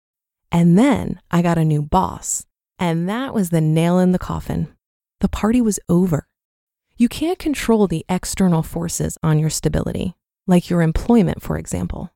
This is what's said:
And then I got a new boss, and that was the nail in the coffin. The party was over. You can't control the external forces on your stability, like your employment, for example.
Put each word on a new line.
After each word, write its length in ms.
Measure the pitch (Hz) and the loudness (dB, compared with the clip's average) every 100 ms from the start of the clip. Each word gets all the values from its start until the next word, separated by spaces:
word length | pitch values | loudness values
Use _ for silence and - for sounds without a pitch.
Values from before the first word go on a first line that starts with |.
| _ _ _ _ _ | _ _ _ _ _
And 260 | 175 170 175 | 2 6 6
then 440 | 277 220 - - _ | 6 2 -2 -10 _
I 140 | 175 | 0
got 160 | 170 165 | 2 2
a 60 | 156 | 2
new 180 | 147 | 0
boss, 640 | 147 185 180 - - - - _ _ - | 0 0 0 -6 -8 -10 -10 _ _ -6
and 280 | 175 165 175 | -2 -2 -4
that 280 | 226 269 226 | -6 -4 -4
was 160 | 175 | 0
the 100 | 165 | 0
nail 380 | 156 160 170 180 | 2 2 2 4
in 140 | 185 | 2
the 60 | 180 | 2
coffin. 560 | - - - - 165 _ _ _ _ - | -2 -8 -6 -6 -8 _ _ _ _ -4
The 100 | - | -4
party 320 | - 208 247 | 0 0 2
was 180 | 220 190 - | 0 -2 0
over. 400 | 175 185 156 - _ _ _ _ _ _ - | 0 2 -2 -6 _ _ _ _ _ _ -2
You 100 | 233 | -2
can't 300 | - 320 370 | 0 -4 -2
control 480 | 320 277 - 226 196 | -4 -4 0 2 2
the 180 | 160 - | -2 -4
external 540 | 185 - - 190 160 | -6 -4 0 2 2
forces 520 | - 170 170 - 156 - | -2 -6 -6 -6 -6 -4
on 160 | 165 156 | 0 0
your 140 | 156 | 0
stability, 640 | - 156 156 - - 180 - _ _ - | -2 -2 -2 -4 -4 -8 -10 _ _ 2
like 240 | 175 - | 2 2
your 100 | 175 | 0
employment, 640 | 160 - - 233 165 - | 0 0 2 4 4 0
for 120 | - 156 | -6 -8
example. 560 | 160 180 175 - 175 | -6 -8 -6 -8 -12